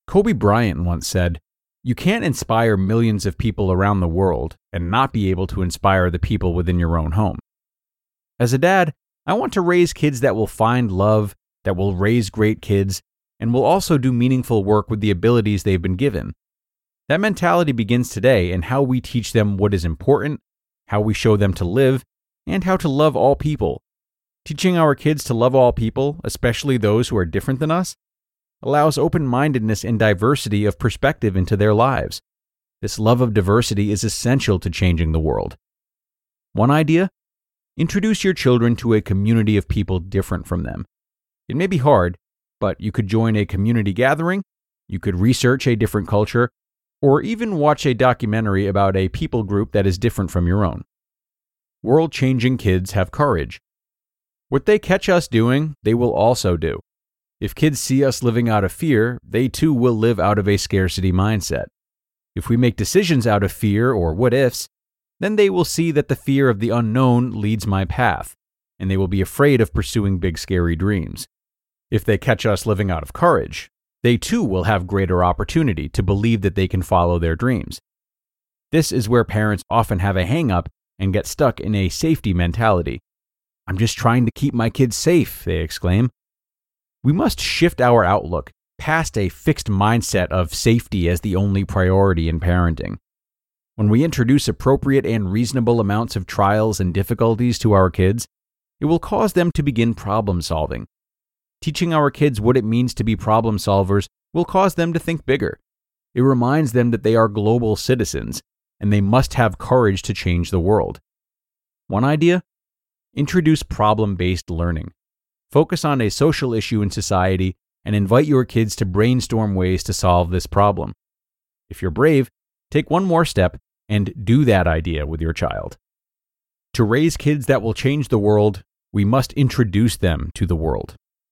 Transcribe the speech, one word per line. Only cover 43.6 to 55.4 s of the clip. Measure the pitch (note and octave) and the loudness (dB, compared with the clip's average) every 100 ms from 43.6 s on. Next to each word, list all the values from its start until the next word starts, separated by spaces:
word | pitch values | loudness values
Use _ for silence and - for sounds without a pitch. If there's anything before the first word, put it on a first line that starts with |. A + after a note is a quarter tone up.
| G#2 A#2+ G2+ | 0 0 0
gathering, | F#2 B2+ D3+ E3 F#3+ F#3+ _ _ _ - | 0 0 0 -2 -4 -8 _ _ _ -12
you | F#2+ | -8
could | - F2+ | -4 0
research | G#2+ B2 B2 C3 - | 2 2 2 2 0
a | A2+ | 0
different | G#2+ G#2 F#2 | 0 -2 -2
culture, | G#2 G#2+ A#2+ A#2+ - _ _ _ _ | -2 0 0 -2 -4 _ _ _ _
or | C#3+ C#3+ | 2 2
even | C3+ A3 A3+ F#3 | 0 -4 -4 0
watch | D3 D3 D3 | 0 0 0
a | A#2+ | 2
documentary | B2+ A#2+ A2 G#2+ A2 F#2+ G2 | 0 0 -2 -2 0 0 0
about | G2 G2 F#2+ | 0 0 0
a | F#2+ | -2
people | - D#3+ A#2+ | -4 -4 -4
group | G2+ G2+ A2 | -2 -2 -2
that | G#2+ G2 | 0 0
is | F2+ | 0
different | A2+ - F#2 | -2 -2 -4
from | F#2 F2 | -2 0
your | F#2+ | 0
own. | F#2+ - - _ _ _ _ _ _ _ _ _ | 0 -4 -14 _ _ _ _ _ _ _ _ _
World-changing | - C#3+ D#3+ - C3 C3 B2 B2+ | 0 2 2 0 0 2 0 0
kids | G#2+ F#2 F#2 | 0 0 0
have | G2+ F#2 | -4 -4
courage. | - D3 F#2+ B1+ - _ _ _ _ _ _ _ _ _ | -2 -2 -2 -4 -10 _ _ _ _ _ _ _ _ _
What | C3+ - | -2 2
they | G#3+ | 2
catch | - F#3+ - | 2 0 2
us | F3+ - | 0 2
doing, | A2+ | 0